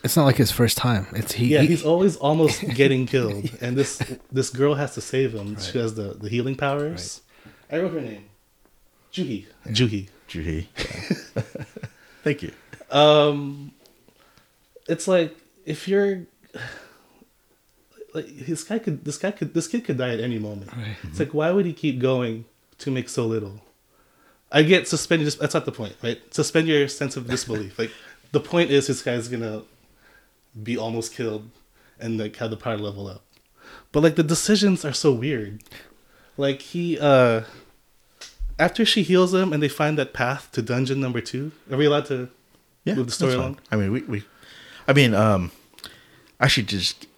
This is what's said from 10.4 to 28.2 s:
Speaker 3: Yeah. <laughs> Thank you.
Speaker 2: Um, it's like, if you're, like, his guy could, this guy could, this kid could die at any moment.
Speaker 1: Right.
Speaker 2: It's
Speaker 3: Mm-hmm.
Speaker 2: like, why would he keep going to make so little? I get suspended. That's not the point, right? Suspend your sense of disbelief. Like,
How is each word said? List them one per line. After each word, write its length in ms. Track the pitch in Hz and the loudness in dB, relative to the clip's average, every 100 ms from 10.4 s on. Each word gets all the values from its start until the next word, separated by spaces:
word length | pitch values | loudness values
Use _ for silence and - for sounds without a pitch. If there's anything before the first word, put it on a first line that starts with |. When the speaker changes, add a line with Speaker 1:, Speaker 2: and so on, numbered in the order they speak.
| 80 78 85 - | -4 -6 -6 -8
Speaker 3:
Yeah. 640 | - - - - - - | -8 -10 -6 -8 -6 -10
<laughs> 800 | - - - - - _ _ - | -8 -12 -16 -14 -18 _ _ -6
Thank 200 | 151 147 | -4 -4
you. 100 | 78 - _ - - | -8 -14 _ -20 -2
Speaker 2:
Um, 840 | 143 151 151 147 143 143 143 143 _ _ _ _ _ _ _ _ _ _ - - | 4 6 8 4 0 -6 -10 -16 _ _ _ _ _ _ _ _ _ _ -16 -6
it's 180 | 165 - | -4 2
like, 280 | 185 160 - _ _ - | 2 2 -6 _ _ -10
if 220 | 147 185 | -8 0
you're, 340 | 196 202 185 170 _ _ - - - - _ _ _ _ _ _ _ _ _ _ _ - | 2 2 -2 -10 _ _ -14 -14 -16 -20 _ _ _ _ _ _ _ _ _ _ _ -14
like, 120 | 156 151 | -12 -12
his 360 | 143 131 156 | -14 -8 -8
guy 140 | - 220 | -6 -4
could, 260 | 214 147 | -4 -6
this 140 | 147 - | -8 -6
guy 120 | 190 | -6
could, 220 | 208 160 | -4 -4
this 120 | 165 160 | -2 -2
kid 180 | 240 | -4
could 140 | 226 131 | -2 -2
die 120 | 127 | -2
at 60 | 117 | -2
any 180 | 123 113 | -2 -4
moment. 340 | 104 101 101 | -6 -8 -12
Speaker 1:
Right. 140 | 120 110 101 | -10 -10 -10
Speaker 2:
It's 0 | 85 | -10
Speaker 3:
Mm-hmm. 40 | 80 | -4
Speaker 2:
like, 160 | 143 | -2
why 160 | 147 160 | 0 2
would 160 | 196 175 | 2 0
he 60 | |
keep 260 | 151 151 127 | -2 -2 2
going 460 | 127 131 120 113 113 _ _ _ | 2 2 0 -4 -12 _ _ _
to 120 | 143 | -4
make 180 | 131 123 | -4 -2
so 180 | - 113 | -2 0
little? 340 | 110 101 107 _ _ _ _ _ _ _ _ _ | -2 -4 -12 _ _ _ _ _ _ _ _ _
I 100 | 147 | 4
get 240 | 156 185 - | 6 4 4
suspended. 400 | 160 - 165 147 | -4 0 0 0
That's 220 | - 147 | -2 -2
not 100 | 160 | -2
the 80 | 135 | -4
point, 240 | - 104 - | -8 -12 -8
right? 180 | 117 117 _ | -6 -6 _
Suspend 360 | - 151 160 160 | -4 0 2 4
your 180 | 147 135 | 2 2
sense 280 | - 139 135 | -2 -6 -6
of 100 | 120 | -6
disbelief. 500 | 127 - 107 98 - | -6 -4 -6 -6 -6
Like, 120 | 113 - - - | -6 -8 -20 -20